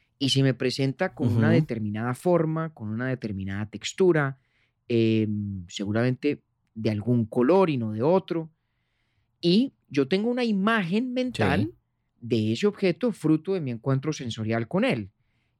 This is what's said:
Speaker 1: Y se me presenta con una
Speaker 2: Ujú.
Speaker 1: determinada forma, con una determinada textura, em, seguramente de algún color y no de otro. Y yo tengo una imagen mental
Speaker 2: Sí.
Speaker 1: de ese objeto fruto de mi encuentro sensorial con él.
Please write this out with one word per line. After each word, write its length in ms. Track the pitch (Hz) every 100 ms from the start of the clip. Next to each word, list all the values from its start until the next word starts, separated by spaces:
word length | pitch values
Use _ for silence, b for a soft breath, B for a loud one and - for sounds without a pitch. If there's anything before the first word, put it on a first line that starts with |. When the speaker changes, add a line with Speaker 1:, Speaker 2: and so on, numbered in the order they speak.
| _ -
Speaker 1:
Y 100 | 135
se 140 | 135
me 100 | 135
presenta 600 | 117 127 131 135 - 185 -
con 140 | 117
una 180 | 110 110
Speaker 2:
Ujú. 80 | 165
Speaker 1:
determinada 580 | 156 110 104 107 120
forma, 600 | 123 180 170 160 160 160
con 160 | - 107
una 180 | 113 131
determinada 600 | 127 107 98 98 98 107
textura, 680 | 101 - - 185 156 135 135 _ _ _ _ -
em, 760 | 117 113 110 107 104 101 95 87
seguramente 760 | - 101 110 127 127 147 - _ _ _ 110
de 140 | 110
algún 360 | 104 107 120 110
color 440 | 123 123 190 180
y 80 | 131
no 140 | 110
de 80 | 107
otro. 480 | 143 185 - 165 160 _ _ _ _ _ _ _ _ _
Y 320 | 170 202 269 - _
yo 180 | 143 135
tengo 220 | 190 226
una 140 | 247
imagen 680 | 233 196 208 226 170 214 254
mental 580 | 247 254 - - 165 339
Speaker 2:
Sí. 60 | - _ _ _ _
Speaker 1:
de 320 | 117 117 107
ese 140 | 117 202
objeto 440 | 196 185 165 247
fruto 400 | - 156 156 185
de 80 | 190
mi 100 | 135
encuentro 400 | 117 135 135 147
sensorial 560 | 147 120 113 107 113 117
con 160 | 180
él. 260 | 254 127 101 _ _ _ _